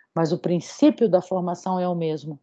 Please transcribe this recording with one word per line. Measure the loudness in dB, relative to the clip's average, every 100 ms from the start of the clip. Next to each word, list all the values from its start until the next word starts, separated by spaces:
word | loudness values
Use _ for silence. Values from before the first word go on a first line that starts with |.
| _
Mas | -2 0
o | 0
princípio | -2 -2 -4 4 4 4 2
da | 2
formação | 0 -4 -4 -6 -4 -2
é | -2
o |
mesmo. | -2 -4 -4 -8 -14